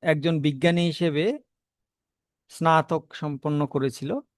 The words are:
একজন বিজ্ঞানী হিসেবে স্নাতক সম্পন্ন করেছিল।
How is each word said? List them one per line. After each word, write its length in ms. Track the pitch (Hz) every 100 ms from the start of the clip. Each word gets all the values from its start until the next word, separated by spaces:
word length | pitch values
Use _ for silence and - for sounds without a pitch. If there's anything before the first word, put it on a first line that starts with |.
একজন 380 | 170 156 151 165
বিজ্ঞানী 460 | 143 135 170 175 175
হিসেবে 540 | 156 170 147 180 294 _ _ _ _ _ _ _ _ _ _ _
স্নাতক 640 | - 165 160 151 160 156
সম্পন্ন 520 | - 151 143 151 147 147
করেছিল। 540 | 135 135 131 135 240 -